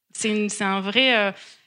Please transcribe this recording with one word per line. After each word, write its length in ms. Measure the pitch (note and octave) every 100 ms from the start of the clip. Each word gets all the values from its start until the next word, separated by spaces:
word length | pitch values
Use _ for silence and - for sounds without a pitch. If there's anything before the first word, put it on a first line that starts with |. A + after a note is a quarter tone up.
| _
C'est 160 | - A3
une, 200 | G#3+ G#3
c'est 140 | - G3+
un 160 | G3
vrai, 340 | G3 G#3+ C4 A#3
euh, 160 | G3+ F#3+ - -